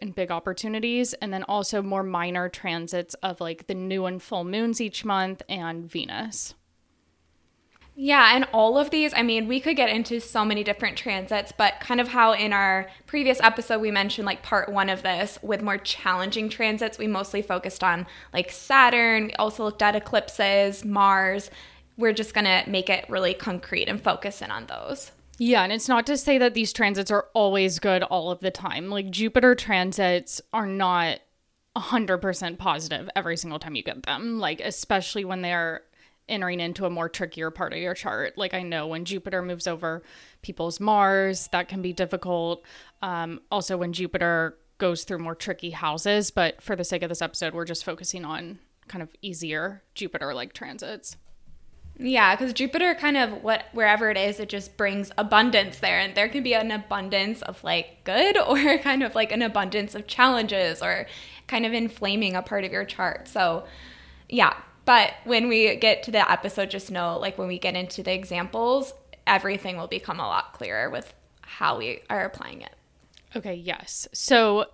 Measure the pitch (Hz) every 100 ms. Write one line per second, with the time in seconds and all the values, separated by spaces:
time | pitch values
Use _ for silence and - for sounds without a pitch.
0 | 208 185 175 170 185 185 220 220 240 240
1 | 247 - 208 190 - 208 196 208 196 196
2 | 190 180 175 180 180 - 190 170 170 180
3 | 175 - 190 175 165 165 - 185 185 190
4 | 185 180 - 196 175 208 233 226 220 -
5 | 214 196 190 190 - 190 165 165 170 175
6 | - 101 220 - - - _ _ _ _
7 | _ _ _ _ _ _ _ _ - -
8 | 277 285 226 247 269 226 220 262 294 311
9 | 302 - 233 226 220 262 302 285 240 220
10 | 226 233 226 226 214 208 202 208 214 -
11 | - 196 190 214 202 - 208 - - 247
12 | 240 247 226 208 214 202 196 190 190 -
13 | - 302 262 247 226 226 226 220 214 202
14 | 202 214 202 185 - 202 - 202 190 190
15 | 190 175 202 - 208 208 214 196 - -
16 | 196 185 190 214 214 214 220 214 220 -
17 | 214 196 202 202 202 185 190 - 185 175
18 | 180 - - - 180 - - 269 247 240
19 | 233 220 214 - 214 214 214 208 208 208
20 | 208 220 - - 202 196 202 202 208 202
21 | 196 190 190 196 202 - - - _ -
22 | 226 214 214 214 202 185 - 196 185 185
23 | - 190 180 190 - 180 - 175 - 208
24 | - - 202 - - 104 113 - - 269
25 | - - _ - 240 233 185 220 233 240
26 | 233 285 294 269 247 240 220 - 208 196
27 | 196 208 - 226 202 196 190 165 202 185
28 | 185 185 165 180 190 185 185 - 180 202
29 | 196 185 220 247 247 247 - 190 185 185
30 | 185 180 - - - 226 202 190 185 180
31 | 165 - - _ _ _ _ - - 240
32 | 202 180 190 180 180 170 190 151 160 147
33 | 196 - 165 165 170 151 165 139 123 131
34 | - 131 233 226 175 160 - - - 196
35 | 180 214 190 185 175 175 165 160 - _
36 | _ _ - 208 185 180 170 175 190 175
37 | 165 - 170 160 160 165 180 - 175 180
38 | 208 107 139 - 190 185 175 165 156 160
39 | 175 196 185 185 180 175 180 165 165 165
40 | - - - _ - 175 170 165 208 208
41 | 196 196 190 185 - 175 180 190 185 175
42 | 180 180 185 175 170 170 - - - _
43 | 196 170 165 170 - 202 180 185 175 170
44 | 180 180 170 165 160 - _ - 185 170
45 | - 180 165 165 - 175 175 165 160 156
46 | 202 208 202 - 170 - - 185 175 175
47 | 170 165 165 - 165 170 170 165 - 165
48 | 180 185 156 160 170 190 _ _ - 190
49 | 160 _ 202 165 165 156 180 196 _ -
50 | 196 - 139 - - - - - 214 214
51 | - - - - - - - - - -
52 | 254 254 196 208 262 233 262 330 349 339
53 | 294 285 233 208 214 220 - 233 214 214
54 | 220 196 202 208 208 202 196 - 202 202
55 | 196 - 208 214 240 220 190 - 190 180
56 | 190 190 220 277 247 226 220 214 202 202
57 | 190 196 202 226 - 185 - 170 - -
58 | - 196 381 403 - 277 294 294 277 269
59 | 247 226 220 214 233 208 190 202 202 208
60 | 208 - 254 247 214 196 175 160 175 180
61 | - - - - - 240 226 233 226 220
62 | 202 202 202 185 - 202 190 185 196 -
63 | 185 - - 208 180 165 - - - -
64 | - - - 240 180 - - - - 240
65 | 202 - 226 240 240 226 220 - 220 202
66 | - 220 - 175 202 196 190 196 190 185
67 | 175 170 196 190 185 180 185 180 180 -
68 | 185 185 190 175 175 226 233 269 269 -
69 | - - - 196 190 196 196 180 175 185
70 | - 175 117 85 - - 101 107 127 120
71 | - - _ _ - - 156 120 117 -
72 | - 208 185 - - - 55 - _ _
73 | _ _ _ 226 202 175 175 - - -
74 | - - - 247 220 208 208